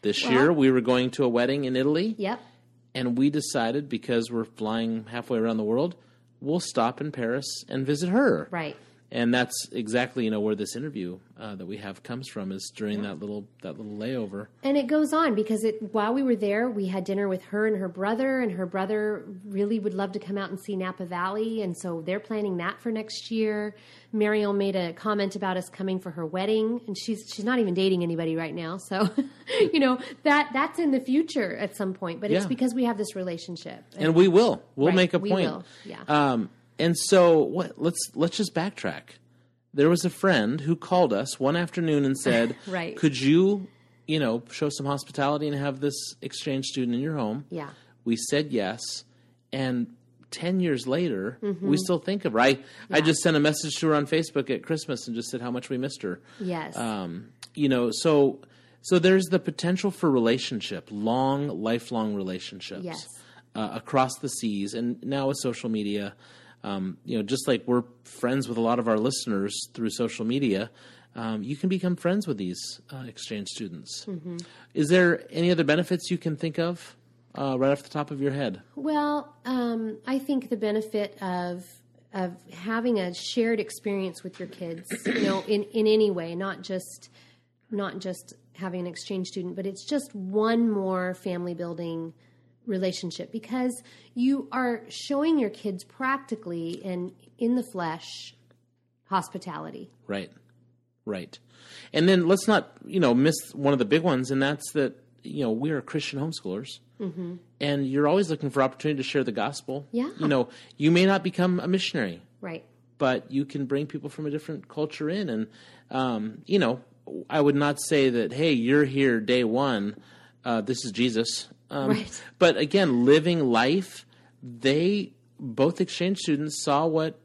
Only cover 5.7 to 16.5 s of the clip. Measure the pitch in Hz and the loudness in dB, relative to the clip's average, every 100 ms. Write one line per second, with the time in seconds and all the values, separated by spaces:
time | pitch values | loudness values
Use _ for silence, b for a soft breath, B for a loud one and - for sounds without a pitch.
5.7 | 117 170 175 b b b _ 131 170 - | 0 0 -4 b b b _ -2 -2 -2
6.7 | - 117 123 - 143 117 127 139 - - | 0 0 0 -8 -4 -2 -2 -4 -10 -8
7.7 | 131 131 147 175 202 269 85 - 175 156 | -4 -2 0 2 4 4 2 -2 -6 -8
8.7 | - b b _ - 120 123 123 - - | -10 b b _ -2 2 4 2 -2 -6
9.7 | - 107 120 123 131 113 107 107 104 101 | -6 -2 0 0 -2 0 0 0 0 -2
10.7 | 117 151 117 87 92 _ - 110 98 90 | -6 -8 -6 -8 -8 _ -16 -14 -12 -10
11.7 | 101 101 90 - 123 131 - 95 95 - | -10 -10 -14 -10 -10 -8 -8 -6 -8 -10
12.7 | - 107 104 104 85 101 104 101 _ 92 | -6 -4 -4 -6 -8 -8 -10 -12 _ -14
13.7 | 78 107 104 110 131 104 101 107 _ 269 | -12 -12 -8 -6 -4 -6 -8 -12 _ 0
14.7 | 285 247 302 302 311 320 208 214 220 220 | 0 2 2 2 2 2 2 0 0 0
15.7 | 220 214 220 208 254 269 226 202 | -2 -4 -2 0 0 2 2 2